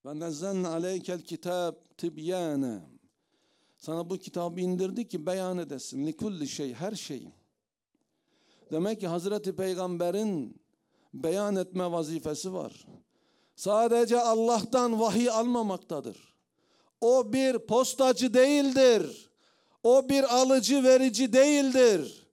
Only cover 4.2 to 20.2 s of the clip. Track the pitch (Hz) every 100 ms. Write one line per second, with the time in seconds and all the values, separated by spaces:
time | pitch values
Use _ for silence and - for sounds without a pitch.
4.2 | - 180 175 175 180 180 185 196 226 175
5.2 | 151 190 185 180 165 135 - 135 151 156
6.2 | 214 180 139 - 139 117 185 208 - 131
7.2 | 85 _ _ _ _ _ _ _ _ _
8.2 | _ _ _ _ _ 156 190 220 185 175
9.2 | 185 208 196 180 190 170 185 175 175 190
10.2 | 220 170 120 - _ _ _ _ _ -
11.2 | 160 190 208 190 185 180 175 170 151 160
12.2 | 160 151 185 185 135 - - - _ _
13.2 | _ _ _ - 185 208 233 233 226 240
14.2 | 233 226 226 233 - 254 240 220 226 202
15.2 | 240 220 240 240 214 180 - 151 120 92
16.2 | _ _ _ _ _ _ _ _ 226 254
17.2 | 220 262 269 233 - 226 254 - 262 247
18.2 | 254 247 262 294 277 254 262 220 147 -
19.2 | - _ _ _ _ _ 226 269 262 277